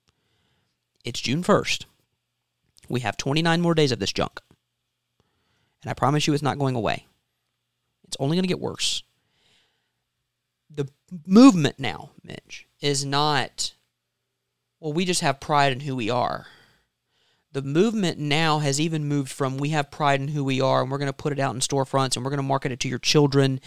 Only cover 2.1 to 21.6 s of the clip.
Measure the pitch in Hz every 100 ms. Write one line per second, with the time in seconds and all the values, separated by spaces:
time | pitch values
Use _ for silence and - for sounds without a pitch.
2.1 | _ _ _ _ _ _ _ - 123 117
3.1 | - 135 151 170 165 170 160 143 110 95
4.1 | - 71 - - _ _ _ _ _ _
5.1 | _ _ _ _ _ _ _ - 120 123
6.1 | 147 156 143 131 107 135 123 92 52 -
7.1 | _ _ _ _ _ _ _ _ _ _
8.1 | - 139 175 185 175 - - - - -
9.1 | _ _ _ _ _ _ _ _ _ _
10.1 | _ _ _ _ _ _ 147 135 _ _
11.1 | 180 190 196 269 185 143 - 127 78 -
12.1 | _ - - - - - _ 143 139 139
13.1 | 139 151 139 113 - - - _ _ _
14.1 | _ _ _ _ _ _ _ 160 156 185
15.1 | 175 160 135 - 147 139 127 147 131 104
16.1 | 123 113 - - - _ _ _ _ _
17.1 | _ _ _ _ 139 139 151 220 220 175
18.1 | - 147 147 165 151 147 139 165 160 147
19.1 | 147 131 - 135 135 143 156 139 - 143
20.1 | 139 139 151 135 131 131 131 131 139 139
21.1 | 135 151 135 135 127